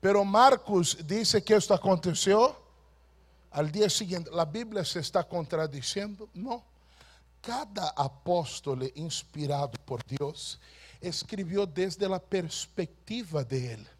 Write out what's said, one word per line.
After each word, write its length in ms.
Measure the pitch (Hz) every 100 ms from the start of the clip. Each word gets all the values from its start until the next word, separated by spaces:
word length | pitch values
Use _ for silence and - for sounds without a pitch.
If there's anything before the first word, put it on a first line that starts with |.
pero 240 | 190 202 196
Marcos 720 | 208 262 262 - 202 170 - 151
dice 380 | 202 220 214
que 120 | - 214
esto 180 | -
aconteció 840 | 196 196 185 180 156 - 208 254 - _ _ _ _ _ _ _ _ _
al 200 | 143 151
día 160 | 165 208
siguiente. 420 | - 208 180 165
¿La 140 | 170 160
Biblia 380 | 175 233 214
se 160 | 160 180
está 240 | 151 -
contradiciendo? 1040 | 170 180 151 165 160 139 123 - 208 196 214
No. 300 | 180 233 285 _ _ _ _ - _ _ _
Cada 480 | - 254 294 196 156 -
apóstol 960 | 139 - - 175 147 - - 131 131 143
inspirado 760 | 160 - - - 147 143 143 - -
por 180 | 123
Dios 560 | - 139 143 156 - - - - - -
escribió 680 | 180 156 - 208 185 190 196
desde 420 | 147 185 180 196
la 100 | 190
perspectiva 1200 | - 190 165 - - - 170 - - 226 202 160
de 300 | 123 131 123
él. 140 | 110 104 -